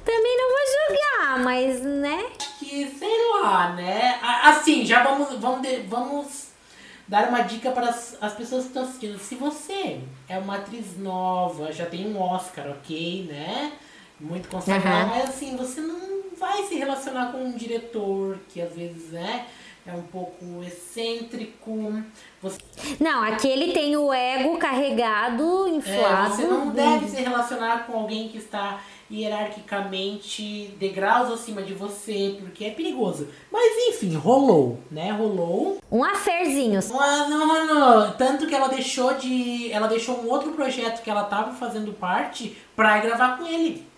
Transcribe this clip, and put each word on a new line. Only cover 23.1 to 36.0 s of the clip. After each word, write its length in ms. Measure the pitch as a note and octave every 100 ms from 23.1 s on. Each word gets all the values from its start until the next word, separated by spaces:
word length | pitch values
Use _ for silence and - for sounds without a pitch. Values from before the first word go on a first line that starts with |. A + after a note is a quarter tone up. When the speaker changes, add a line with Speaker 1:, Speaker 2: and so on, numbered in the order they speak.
| C4+
Speaker 1:
aqui 260 | A3 A3 C4+
ele 240 | C4 F4
tem 240 | F4 D4 D4
o 160 | C#4+
ego 440 | C4 B3 C4 C4+ E4
carregado, 1120 | E4 C4 C#4 A3+ A3+ G#3+ A#3+ A#3+ D#4+ F#4 F#4+
Speaker 2:
É, 40 |
Speaker 1:
inflado. 640 | D#4 D4 D4 G3+ F#3 G#3 G#3
Speaker 2:
você 60 | E4
não 220 | F4 D4
Speaker 1:
Hum. 20 |
Speaker 2:
deve 380 | A3+ D4 D4+ -
se 80 | C4+
relacionar 680 | B3 A#3+ A#3+ B3+ A3+ A#3 -
com 120 | A3+
alguém 300 | G#3+ A3 A3
que 100 | A3
está 420 | - G#3 G3+ G3 - - -
hierarquicamente 1600 | G#3+ G#3+ G#3+ G#3 G#3 - G3+ G3 F#3+ G3 G#3 - - G#3 G#3 G3+ -
degraus 520 | G3 F#3 G3 A#3 B3
acima 300 | A3+ - G3+
de 120 | F#3
você, 600 | F#3 G3+ - - G3+ G3 G3
porque 240 | F3+ -
é 60 | G#3
perigoso. 580 | A3 E4 B3+ F#3+ D3+ C#3+ - -
Mas 200 | G#4+ A#4 A4 B4
enfim, 260 | - F#3+ D#3
rolou, 600 | D#3+ C4 C#4 E3 B2 A#2+ -
né? 200 | D#3 F3+
Rolou. 680 | G#3+ A3 F#3 E3+ G3 F4+ F#4+ -
Speaker 1:
Um 120 | A#3